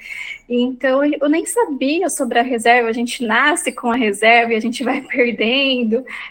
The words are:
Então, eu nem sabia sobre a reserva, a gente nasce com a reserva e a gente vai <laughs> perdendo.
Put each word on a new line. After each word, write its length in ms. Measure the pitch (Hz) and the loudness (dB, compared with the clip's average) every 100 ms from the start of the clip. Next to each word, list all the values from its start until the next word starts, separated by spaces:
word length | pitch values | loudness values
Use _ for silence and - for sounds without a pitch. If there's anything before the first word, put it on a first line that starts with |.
| - - - - - | -14 -14 -14 -16 -4
Então, 560 | 240 247 254 269 269 | 0 0 0 0 2
eu 240 | 294 294 294 | 2 0 0
nem 160 | 320 | 0
sabia 640 | 427 - - 269 262 320 370 | 0 -2 -2 0 -2 0 -2
sobre 300 | - 254 233 | -2 0 0
a 40 | |
reserva, 460 | 240 240 233 247 226 | 0 0 4 4 2
a 40 | |
gente 300 | 233 240 - | -2 -4 -4
nasce 460 | 233 226 285 320 - | -2 0 2 0 -4
com 200 | - 240 | -4 -2
a 40 | 233 | 0
reserva 580 | 220 196 220 233 233 | 0 2 4 6 4
e 20 | 226 | 0
a 40 | |
gente 220 | 226 233 | -2 -2
vai 200 | 240 285 | -2 -4
<laughs> 20 | - | -4
perdendo. 960 | 269 240 208 214 262 269 254 233 226 262 - - | 0 0 0 0 0 0 0 0 -2 -4 -12 -16